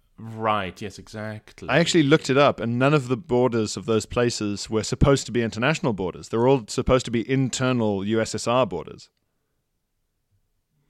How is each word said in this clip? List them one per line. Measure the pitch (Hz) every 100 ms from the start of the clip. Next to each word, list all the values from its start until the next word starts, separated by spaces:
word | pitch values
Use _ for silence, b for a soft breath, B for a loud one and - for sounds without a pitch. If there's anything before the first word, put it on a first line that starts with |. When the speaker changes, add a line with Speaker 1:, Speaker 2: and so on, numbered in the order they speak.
| _ -
Speaker 1:
Right, | 113 110 110 107 92 87
yes, | 104 95
exactly. | 92 110 107 107 - - 92
Speaker 2:
I | 139
actually | 170 175
looked | 139 156 -
it | 135
up, | 143 -
and | 117 120
none | 135
of | 151 123
the | 123
borders | 85 123 123 113 104 -
of | 95
those | 110 -
places | 120 120 - 107 101 -
were | 110
supposed | 101 - 143 139 -
to |
be | 113
international | 117 113 127 156 143
borders. | 95 90 76 85
They're | 113 123
all | 139 104
supposed | - 123 131 -
to |
be | 113 113
internal | 135 127 - 127 123 107 98 101
U | 110
S | 107
S | 107 113
R | 123 113
borders. | 85 - - - _ _ _ _ _ _ _ _ _ _ _ _ _ _ _ _ 147